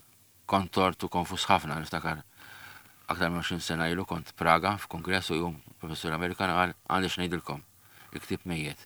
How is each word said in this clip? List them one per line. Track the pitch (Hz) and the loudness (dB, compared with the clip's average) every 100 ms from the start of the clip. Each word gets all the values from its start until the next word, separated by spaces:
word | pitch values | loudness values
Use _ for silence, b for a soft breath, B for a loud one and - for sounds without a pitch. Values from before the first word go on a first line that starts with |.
| - - _ - - | -20 -20 _ -14 2
kontort | 98 92 - 92 85 | 2 4 4 4 4
u | 92 | -2
konfus | 90 85 92 - | -2 -2 0 4
ħafna, | 95 78 76 | 4 4 -4
niftakar | 82 82 82 78 - B B B B B B B - | -4 -4 -4 -6 -8 B B B B B B B -4
aktar | 85 87 | 0 0
minn | 87 | 0
għoxrin | 82 87 | -2 -4
sena | - 82 82 | -2 0 0
ilu | 87 95 | 0 -2
kont | 85 76 - | -6 -8 0
Praga | 85 82 92 101 | 6 6 6 0
f'kongress | - 90 85 95 92 | -4 -6 0 0 2
u | 80 | 0
jum | 87 78 - - | 0 -4 -12 -12
professur | 82 78 85 | -8 -6 -4
Amerikan | 80 87 90 95 | -2 -2 0 0
qal, | 87 90 - - | 2 2 0 -2
"Għandi | 92 92 | 0 0
x'ngħidilkom, | - 87 85 - 71 - - B B B | 0 -2 -4 -6 -10 -12 -20 B B B
il-ktib | - - 92 90 | -12 -6 -6 -4
mejjed, | 82 76 73 | -4 -4 -8